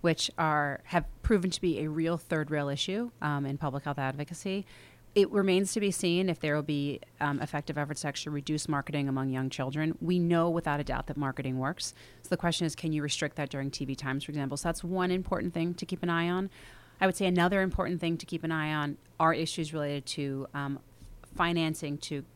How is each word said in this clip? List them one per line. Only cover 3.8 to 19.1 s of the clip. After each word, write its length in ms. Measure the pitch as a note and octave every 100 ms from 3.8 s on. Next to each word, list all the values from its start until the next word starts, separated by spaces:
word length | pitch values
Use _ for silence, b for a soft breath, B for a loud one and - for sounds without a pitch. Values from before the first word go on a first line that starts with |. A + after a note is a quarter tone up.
health 160 | D3 C#3+
advocacy. 640 | C3 C3+ D3+ E3+ G3+ F#3+ F#3+ B B B - -
It 160 | G3
remains 400 | G3+ G3 F#3 F#3+
to 80 | A3
be 100 | G3+
seen 380 | F3+ F3+ F3 F#3+
if 100 | D#3+
there 160 | D#3
will 80 | D3+
be, 380 | D3+ D3 C#3+ C3+ - -
um, 200 | D3 C#3
effective 360 | D3 D3 C#3+ D3
efforts 260 | D3 D3
to 60 | D3+
actually 260 | C3+ -
reduce 340 | C#3+ C#3 D3+ -
marketing 400 | D3 - D3 C#3
among 220 | C3+ C3+
young 200 | C3 C3
children. 480 | - C3 D3 D#3 D#3+
We 200 | E3 F3+
know 300 | E3+ E3+ E3+
without 280 | E3+ D#3+ D3
a 60 |
doubt 240 | C3+ B2 -
that 80 | C#3+
marketing 420 | C3+ C3 B2+ C3
works. 360 | C3+ F3+ - B B B
So 60 | -
the 80 | F3
question 280 | F3 E3
is, 120 | E3 -
can 160 | D#3+
you 100 | D3+
restrict 320 | D3 - D3 -
that 120 | C#3+
during 240 | C#3 C3+
T 140 | - C3+
V 100 | C3+
times, 260 | C#3 C3+
for 80 | -
example? 260 | D3 C3+ C#3
So 120 | E3+
that's 160 | E3
one 260 | E3+ F#3 F3+
important 420 | F#3 F3+ F#3 F3
thing 220 | E3+ E3
to 120 | F3 -
keep 180 | F#3
an 60 | F3
eye 180 | E3+ E3+
on. 200 | F3+ F#3+ B B B B B
I 60 | F#3+
would 100 | F3
say 100 | F#3+
another 360 | F3+ F3 G3
important 380 | F#3+ - D#3+ F3
thing 180 | E3+ E3
to 80 | -
keep 180 | E3
an 80 | D#3+
eye 200 | D#3+ D3+
on 260 | D3+ D3 C#3+ -